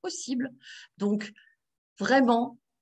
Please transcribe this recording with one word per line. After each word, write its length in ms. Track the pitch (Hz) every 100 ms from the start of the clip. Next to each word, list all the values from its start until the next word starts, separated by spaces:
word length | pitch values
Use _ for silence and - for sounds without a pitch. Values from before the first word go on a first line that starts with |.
possible. 500 | 370 - - 254 - - - - - _
Donc, 340 | 202 208 - - _ _ _ _ _ _
vraiment, 600 | 208 269 247 233 240 - _ _